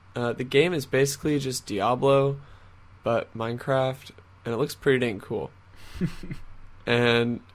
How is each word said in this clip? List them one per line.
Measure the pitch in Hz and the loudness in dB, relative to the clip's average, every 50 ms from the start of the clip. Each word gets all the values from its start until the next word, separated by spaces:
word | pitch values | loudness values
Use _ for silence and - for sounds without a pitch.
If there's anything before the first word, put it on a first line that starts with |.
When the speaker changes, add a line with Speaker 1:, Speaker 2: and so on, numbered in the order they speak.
| - - - | -20 -12 -6
Speaker 1:
Uh, | 123 120 120 110 | -4 -2 -2 -2
the | - 131 | -4 -6
game | 127 139 139 156 175 180 | 0 4 4 4 4 2
is | 151 123 - | -2 -4 0
basically | - 131 139 139 139 - - 156 151 143 | 2 2 2 2 0 -2 -2 0 0 0
just | 139 131 127 - - - | -2 -2 -6 -6 -8 -6
Diablo, | 101 98 95 113 123 127 131 139 139 139 135 139 139 139 - - - - - - - - - - - - - | -4 0 0 0 0 2 4 4 6 6 4 2 0 -4 -8 -16 -20 -20 -20 -20 -20 -20 -20 -20 -20 -6 -2
but | 113 117 113 - - - 113 | 0 0 0 0 -4 -6 -6
Minecraft, | 113 113 117 120 - - 135 131 131 131 131 139 - - - - - - - - - | -4 -4 -4 -6 -2 0 0 2 2 0 -2 -6 -12 -20 -20 -20 -20 -20 -20 -14 -8
and | - 117 | -6 -2
it | 113 | -2
looks | 143 - - | -2 -2 -4
pretty | - - 147 135 127 123 | -2 2 2 4 4 2
dang | 120 104 95 | 0 -2 -6
cool. | - - 117 101 71 - - | -8 -6 -6 -6 -6 -8 -12
Speaker 2:
<laughs> | - - - - - - - - - 185 170 - - - - - - - - - - - - - - - - | -18 -20 -20 -20 -20 -18 -16 -6 -4 -4 -4 -4 -8 -10 -10 -10 -10 -12 -14 -16 -18 -18 -20 -20 -12 -4 0
Speaker 1:
And | 120 120 120 120 117 117 120 120 120 110 - - | 0 2 4 4 4 4 2 2 -2 -4 -8 -14